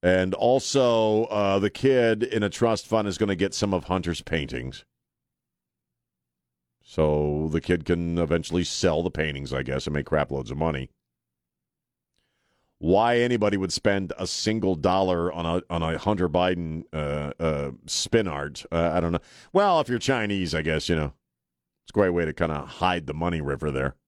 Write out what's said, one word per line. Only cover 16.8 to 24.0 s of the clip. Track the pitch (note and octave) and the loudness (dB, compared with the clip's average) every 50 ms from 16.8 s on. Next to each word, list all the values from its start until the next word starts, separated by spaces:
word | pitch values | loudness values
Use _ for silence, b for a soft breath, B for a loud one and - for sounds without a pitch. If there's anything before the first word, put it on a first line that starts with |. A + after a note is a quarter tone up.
| - - | -10 -8
uh, | - D#2 D2+ C#2+ C#2+ D2 D2 D2 - _ | -8 -6 -4 -4 -4 -4 -6 -8 -8 _
uh, | E2 D#2+ D#2 D2 C#2+ C#2 B1+ - _ | -2 -2 -2 -2 -4 -6 -8 -12 _
spin | - - - - - - A#2 G#2+ | -8 -6 -6 -4 0 0 0 0
art, | F#2+ D2+ C#2+ C#2+ D2+ D2 - - - - | 0 -4 -6 -6 -8 -10 -12 -14 -4 -2
uh, | E2 E2 E2+ D#2 | 0 0 2 2
I | F2 | 0
don't | E2+ E2+ E2+ | 0 0 0
know. | E2+ B B B B B B B | -2 B B B B B B B
Well, | F#3+ G3+ G3+ F3+ D#3+ | 2 4 4 4 2
if | D3 - | 2 0
you're | B2 A#2 | -2 -4
Chinese, | - - C#3 B2 A2 G2+ G2+ G2 F#2 E2+ D2+ | 0 0 0 0 0 0 -2 -2 -2 -2 -2
I | E2 D#2+ | -2 -2
guess, | D#2 D#2+ D#2 - - | 0 0 -2 0 0
you | F2 | 0
know, | D#2+ D2+ C#2+ - _ _ _ _ _ _ _ _ _ _ _ _ _ _ | 0 0 -2 -6 _ _ _ _ _ _ _ _ _ _ _ _ _ _
it's | - | -4
a | - | 0
great | G#2+ G2+ F#2 | 2 2 2
way | F2 F2 E2+ | 2 0 0
to | D#2 D#2 | -2 -2
kinda | - F2 D#2+ D#2 D2 C#2 | -2 -2 -2 -2 -4 -6
hide | - - - F2 F#2 F2+ F2 D#2+ | -10 -8 -2 0 0 0 0 -4
the | C#2 D2+ | -6 -6
money | D#2 E2 F2 E2+ D#2+ D2 | -2 -2 -2 -2 -2 -2
river | C#2 C#2 C2 - D2+ | -4 -4 -4 -4 -4
there. | C#2 C2 C2 C#2 C2+ _ | -4 -2 -4 -4 -6 _